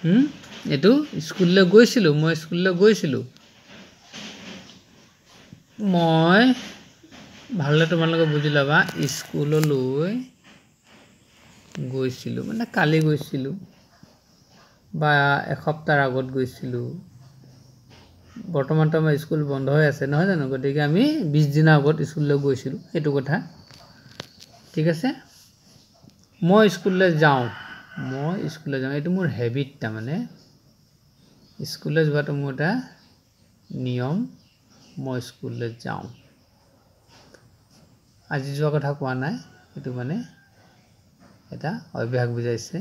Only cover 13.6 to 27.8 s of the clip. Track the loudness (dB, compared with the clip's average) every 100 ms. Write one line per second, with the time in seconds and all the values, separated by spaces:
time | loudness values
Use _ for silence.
13.6 | -14 _ _ _ -20 _ _ _ _ _
14.6 | _ _ _ -2 2 4 4 0 -2 -6
15.6 | -4 -4 0 2 2 -2 -4 -4 -4 -6
16.6 | -8 -6 -8 -10 -16 -20 -20 -20 -20 -20
17.6 | -20 -20 _ -20 -20 -20 -20 -18 -6 -4
18.6 | 0 2 2 2 2 0 -2 -4 -2 -4
19.6 | 0 2 2 0 -2 0 2 0 -2 -2
20.6 | -2 0 0 2 2 0 0 2 2 4
21.6 | 6 6 4 0 -4 -2 0 0 0 -2
22.6 | -4 -10 -8 -4 -2 -2 -2 -4 -4 -18
23.6 | -20 -20 -20 -20 -20 -20 -20 _ -20 -20
24.6 | -10 -2 -2 0 -4 -6 -14 -20 _ _
25.6 | _ _ _ _ -20 _ _ _ 2 6
26.6 | 4 2 -2 2 2 4 4 4 0 -8
27.6 | -16 -20